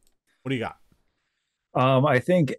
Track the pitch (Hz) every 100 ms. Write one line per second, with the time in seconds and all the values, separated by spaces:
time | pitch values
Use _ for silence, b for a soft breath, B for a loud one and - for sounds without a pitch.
0 | _ _ _ _ 131 131 110 - _ _
1 | _ _ _ _ _ _ _ - 127 131
2 | 143 127 123 180 139